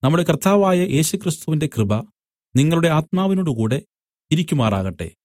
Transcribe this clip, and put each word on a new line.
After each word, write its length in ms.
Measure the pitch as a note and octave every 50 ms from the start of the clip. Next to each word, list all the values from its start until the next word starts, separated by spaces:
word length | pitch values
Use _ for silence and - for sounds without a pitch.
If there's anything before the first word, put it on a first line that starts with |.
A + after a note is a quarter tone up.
| -
നമ്മുടെ 200 | - D#3+ E3+ F3
കർത്താവായ 560 | - D#3 D3 - F#3+ G3+ G3+ G3+ F#3+ F#3 F3+
യേശുക്രിസ്തുവിന്റെ 880 | F3+ G3+ C3+ C#3+ D#3+ - - G3 - F3+ D#3+ - - - D#3 D3+ D#3 D3+ -
കൃപ 160 | - G#2+ G2 G#2+ A2 A2 - _ _ _ _ _ _ _ _ _
നിങ്ങളുടെ 320 | B2 C#3+ D#3 E3 E3 E3
ആത്മാവിനോടുകൂടെ 960 | E3+ D#3 D#3 D#3 _ - F3+ F#3+ G3 G3 F#3+ F#3 D#3+ B2+ A2+ A2+ A2 B2 C#3 - _ _ _ _ _ _ _ _ _
ഇരിക്കുമാറാകട്ടെ. 840 | D3+ D#3+ F3 - F#3 C#3+ A#2+ A2 G2+ G2 F#2+ F#2+ F2 - F2 E2 - _